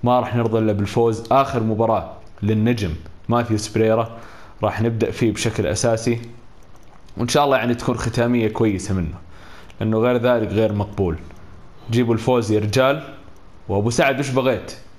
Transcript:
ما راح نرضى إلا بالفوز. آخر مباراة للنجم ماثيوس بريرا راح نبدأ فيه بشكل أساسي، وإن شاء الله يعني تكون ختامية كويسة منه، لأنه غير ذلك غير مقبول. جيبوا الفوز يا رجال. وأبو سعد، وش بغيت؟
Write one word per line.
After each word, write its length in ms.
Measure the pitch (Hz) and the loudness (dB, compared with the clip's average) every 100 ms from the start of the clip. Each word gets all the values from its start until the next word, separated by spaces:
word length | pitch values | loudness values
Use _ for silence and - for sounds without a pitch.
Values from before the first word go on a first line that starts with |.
ما 160 | 120 123 | 4 2
راح 160 | 107 113 | 2 0
نرضى 240 | 113 113 | 2 2
إلا 140 | 110 | 2
بالفوز. 500 | 101 101 - 117 110 110 | 2 0 2 2 2 2
آخر 320 | 110 135 127 | 2 2 0
مباراة 480 | 110 107 113 107 80 - - - | 0 0 2 2 -2 -12 -18 -4
للنجم 500 | 104 110 110 120 101 78 - - - | 0 2 2 2 -2 -4 -10 -16 -2
ماثيوس 380 | 117 117 107 - | 0 2 -2 -2
بريرا 500 | 110 110 110 113 - - - - - | 2 4 4 0 -6 -16 -18 -18 -4
راح 180 | 107 98 | -4 0
نبدأ 300 | 113 113 - | -2 0 -2
فيه 200 | - 120 | 0 0
بشكل 360 | 104 117 107 87 | 0 -2 -2 -2
أساسي، 540 | 98 120 113 120 117 117 - - - - - - - - - | 0 0 0 0 -2 -4 -16 -18 -20 -20 -18 -20 -20 -18 -6
وإن 100 | 120 | 0
شاء 180 | 147 143 | 2 4
الله 120 | 135 | 4
يعني 180 | 120 120 | 2 -2
تكون 220 | - 113 | 0 -2
ختامية 500 | 117 113 120 123 110 | -2 0 2 2 0
كويسة 460 | 107 110 95 92 | 2 0 0 -2
منه، 240 | 95 80 73 - - - - - - | -2 -2 -6 -14 -18 -18 -18 -18 -6
لأنه 180 | 110 110 | 0 2
غير 200 | 120 123 | 2 2
ذلك 300 | 120 120 107 | 4 2 2
غير 260 | 98 110 | 2 2
مقبول. 420 | 104 101 - 92 78 - - - - - - - | 2 -2 0 0 -2 -8 -18 -18 -18 -20 -20 -2
جيبوا 220 | 113 120 | 0 2
الفوز 380 | 113 120 127 104 | 2 4 2 4
يا 80 | 107 | 2
رجال. 440 | 104 104 131 147 - - - - - - - | 2 2 4 2 -4 -16 -18 -20 -20 -20 -4
وأبو 200 | 98 104 | 0 0
سعد، 300 | 120 151 131 | 2 2 2
وش 100 | 131 | 0
بغيت؟ 420 | 127 131 113 - - - | 2 2 0 -4 -14 -16